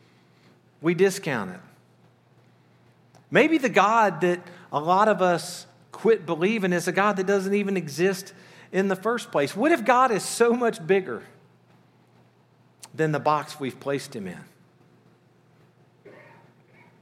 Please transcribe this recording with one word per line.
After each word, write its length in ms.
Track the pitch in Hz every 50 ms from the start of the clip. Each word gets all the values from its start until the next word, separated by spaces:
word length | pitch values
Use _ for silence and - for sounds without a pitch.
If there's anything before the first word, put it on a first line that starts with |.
| _ _ _ _ _ _ _ _ _ _ _ _ _ _ _ -
We 100 | 143 165
discount 600 | 180 160 190 196 185 - - 160 131 113 98 92
it. 80 | 90 92 - - _ _ _ _ _ _ _ _ _ _ _ _ _ _ _ _ _ _ _ _ _ _ _ _ _ _ _ _ _ - _ -
Maybe 260 | 143 196 285 311 330
the 140 | 294 269 226
God 500 | 156 202 185 208 226 233 214 196 165 151
that 200 | 185 175 175 175 - - - - - -
a 100 | 139 143
lot 280 | 151 170 185 190 214 214
of 140 | 202 175
us 440 | 185 180 175 156 - - - - - - _ _ _ _
quit 340 | - - - 220 226 196 160
believing 480 | 156 170 151 175 208 233 220 190 180 180
is 120 | 170 165
a 60 | 180
God 240 | 165 190 202 214 196
that 100 | 185 185
doesn't 280 | 190 202 196 185 196 202
even 240 | 208 202 196 196 185
exist 560 | 156 147 131 147 180 196 185 190 - - - - - - - - - -
in 180 | - 185 196 196
the 80 | 185
first 360 | 190 190 226 233 220 - -
place. 240 | - 151 143 135 -
What 160 | 196 262 320
if 100 | 339 269
God 280 | 208 254 240 247 262 262
is 120 | 214 170
so 300 | - - - - 233 240
much 340 | 233 247 240 226 - - 160
bigger 360 | 156 196 196 185 135 113 95 - - - - _ _ _ _ _ _ _ _ _ _ _ _ _ _ _ _ _ _ _ _ _ _ _ _ _ _ _ _ - - -
than 180 | 123 156 156
the 60 | 151 135
box 400 | 120 151 151 147 139 - - -
we've 220 | 139 123 - -
placed 340 | - 139 143 131 - - -
him 120 | 113 98
in? 140 | 90 82 78 - - _ _ _ _ _ _ _ _ _ _ _ _ _ _ _ _ _ _ _ _ _ _ _ _ _ _ _ _ _ _ _ - - - - - - - _ _ _ _ _ _ _ _ _ _ _ _